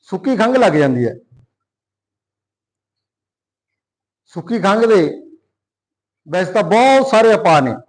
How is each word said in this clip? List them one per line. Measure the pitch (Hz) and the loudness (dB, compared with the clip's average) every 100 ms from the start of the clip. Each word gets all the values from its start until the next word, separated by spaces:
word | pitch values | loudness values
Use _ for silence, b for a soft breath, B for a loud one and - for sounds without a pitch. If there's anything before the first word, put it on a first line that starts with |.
ਸੁੱਕੀ | _ 185 220 240 | _ -8 -4 -2
ਖੰਘ | 220 262 | 0 2
ਲੱਗ | 226 | 0
ਜਾਂਦੀ | 151 143 127 117 | 2 0 0 -4
ਹੈ। | - _ _ _ _ _ _ _ _ _ _ _ _ _ _ _ _ _ _ _ _ _ _ _ _ _ _ _ _ _ _ | -6 _ _ _ _ _ _ _ _ _ _ _ _ _ _ _ _ _ _ _ _ _ _ _ _ _ _ _ _ _ _
ਸੁੱਕੀ | _ - - 233 | _ -16 -8 -4
ਖੰਘ | 185 208 226 | -2 0 2
ਦੇ | 214 151 - - - _ _ _ _ _ _ _ _ - | 2 0 -6 -18 -20 _ _ _ _ _ _ _ _ -8
ਵੈਸੇ | 170 180 | -6 -4
ਤਾਂ | 220 | -4
ਬਹੁਤ | 170 214 262 269 269 | 0 2 4 2 2
ਸਾਰੇ | 214 226 | 2 2
ਉਪਾਅ | 208 165 151 | 2 2 2
ਨੇ। | 131 107 | 0 -6